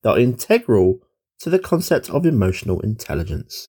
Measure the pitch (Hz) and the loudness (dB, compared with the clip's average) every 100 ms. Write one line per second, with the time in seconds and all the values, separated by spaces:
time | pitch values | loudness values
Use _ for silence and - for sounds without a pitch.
0 | 110 107 123 117 - 233 233 107 92 92 | 2 2 2 0 0 0 2 4 4 0
1 | _ _ _ _ - 185 - 170 - 151 | _ _ _ _ -2 -2 0 -2 0 -2
2 | - 143 165 123 92 92 - 92 104 110 | 0 0 2 2 0 0 -4 -4 -4 -6
3 | - 71 82 76 - - | -6 -6 -4 -8 -10 -16